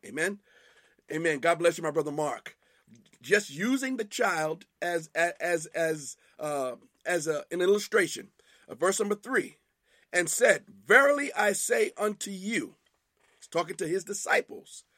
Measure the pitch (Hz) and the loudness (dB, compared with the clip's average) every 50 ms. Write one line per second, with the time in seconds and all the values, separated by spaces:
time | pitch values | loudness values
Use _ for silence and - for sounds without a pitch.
0 | - - 117 151 165 196 202 202 _ _ _ _ _ _ _ _ _ _ _ _ | -18 -10 -6 -4 -2 -2 -4 -6 _ _ _ _ _ _ _ _ _ _ _ _
1 | _ - 151 160 170 165 151 135 143 165 170 160 170 170 165 170 165 156 147 160 | _ -8 -6 -2 -2 -2 0 2 2 2 2 4 2 2 2 0 -2 -2 -2 -2
2 | 143 147 143 156 151 143 117 - - - - _ _ _ _ _ _ _ - 117 | -2 -2 -4 -4 -4 -4 -4 -6 -10 -16 -20 _ _ _ _ _ _ _ -20 -20
3 | _ _ _ _ - - - 208 208 - 139 151 196 247 269 262 269 262 262 226 | _ _ _ _ 0 2 2 4 2 0 -6 -4 -2 -2 -2 -2 -2 -4 -4 -4
4 | 214 208 - - 226 196 175 160 156 156 160 175 - - _ _ 156 175 175 170 | -6 -6 -2 0 0 0 2 0 -2 -2 -4 -8 -12 -18 _ _ -4 -2 -2 -4
5 | 160 - - 160 170 175 165 - - 175 175 165 156 156 - 165 165 160 160 151 | -4 -4 -2 0 0 0 0 -2 -2 -2 -2 -2 -2 -4 -4 -2 0 0 0 -2
6 | 139 - - - _ _ _ - 147 151 147 143 131 127 - - _ _ _ _ | -6 -12 -16 -18 _ _ _ -10 -8 -6 -4 -4 -4 -4 -6 -10 _ _ _ _
7 | - - 180 170 143 160 151 143 - - 160 175 180 190 202 208 202 - - 214 | -4 -2 -2 0 0 -2 -2 -2 -4 -6 -2 2 4 4 4 2 2 2 2 2
8 | 180 - - - - - _ _ _ _ _ _ _ - - - 165 190 196 - | 2 2 -2 -8 -12 -16 _ _ _ _ _ _ _ -18 -4 0 0 2 2 2
9 | 208 202 202 202 - 233 262 185 - - - _ _ _ _ _ _ _ _ _ | 0 -2 -2 -4 -4 -2 -2 -2 -2 -2 -8 _ _ _ _ _ _ _ _ _
10 | _ _ - 180 175 160 - - 240 - 175 - - - - - - 151 208 262 | _ _ 0 0 0 0 2 4 6 6 6 4 0 -10 -20 -8 2 6 8 8
11 | 277 285 294 285 285 - - - 208 208 202 - - - 233 233 214 - - - | 8 6 4 2 0 -2 -2 0 0 0 0 0 -2 0 0 0 0 0 0 -2
12 | 208 214 202 - - 202 196 185 190 208 233 170 113 - - _ _ _ _ _ | -4 -4 -4 -6 -10 -10 -10 -8 -6 -4 -2 -2 -4 -4 -10 _ _ _ _ _
13 | _ _ _ _ _ _ _ _ - - - 165 175 160 160 - 185 156 180 196 | _ _ _ _ _ _ _ _ -16 -6 -4 -4 -4 -4 -6 -6 -4 -2 -2 -4
14 | - 208 202 - - - - - 277 - - - - - - - - _ _ | -4 -6 -8 -8 -2 0 0 0 0 -2 -8 -18 -18 -20 -20 -20 -20 _ _